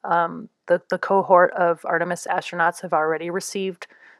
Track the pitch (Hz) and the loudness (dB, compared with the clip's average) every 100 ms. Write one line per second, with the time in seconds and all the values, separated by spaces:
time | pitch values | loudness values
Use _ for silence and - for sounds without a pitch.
0 | - 170 170 165 - _ - 175 _ 185 | 0 0 0 -4 -16 _ 0 0 _ -6
1 | - 196 190 180 185 - 175 165 - 170 | 2 0 6 6 6 4 0 0 -2 -2
2 | 170 170 - 185 - 175 170 170 180 165 | -2 -4 -4 -6 -6 -2 -2 -2 -4 -2
3 | 156 160 170 185 - 202 190 180 - _ | 0 -2 -4 -6 -6 -6 -6 -8 -18 _
4 | - | -20